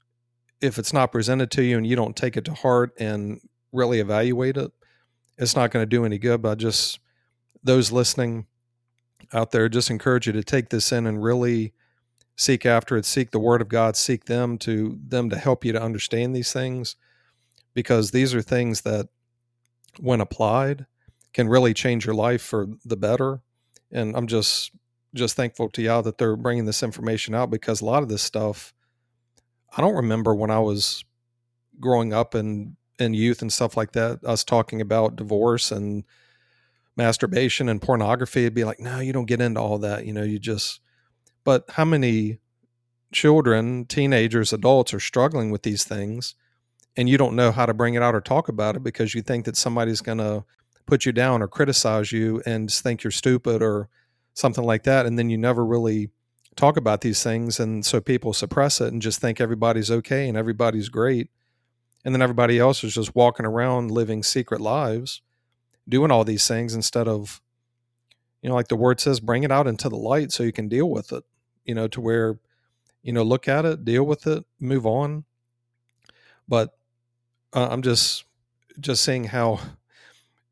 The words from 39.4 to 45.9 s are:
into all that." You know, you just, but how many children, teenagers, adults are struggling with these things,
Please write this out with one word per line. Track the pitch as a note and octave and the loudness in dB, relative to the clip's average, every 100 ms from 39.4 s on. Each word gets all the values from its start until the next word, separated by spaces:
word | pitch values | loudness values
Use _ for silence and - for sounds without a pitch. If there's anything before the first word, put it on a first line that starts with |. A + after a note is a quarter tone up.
into | A#2+ A2+ | 0 0
all | A2 G#2 | -2 -2
that." | G#2 G#2 A2 | -2 -4 -6
You | |
know, | G#2+ | -6
you | G#2 G#2+ | -4 -4
just, | A2 G#2+ - - _ _ _ _ _ _ | -4 -4 -6 -10 _ _ _ _ _ _
but | - B2+ - | 2 2 0
how | - | 0
many | D#3+ D#3 B2+ A2 G#2+ A2 _ _ _ _ _ _ _ | 2 4 4 2 0 -6 _ _ _ _ _ _ _
children, | - D3+ D#3 B2 A2 A2+ B2 A#2+ | 2 6 6 6 4 2 -4 -4
teenagers, | - C#3 B2+ A2+ A#2 G#2+ | -2 2 4 4 2 0
adults | G#2+ A#2+ C3 A#2+ | 2 4 4 4
are | G#2 | -2
struggling | - B2+ C#3 D#3 A2 | -2 0 2 0 -2
with | G#2 | -4
these | A2 G#2 | -2 -4
things, | - | -4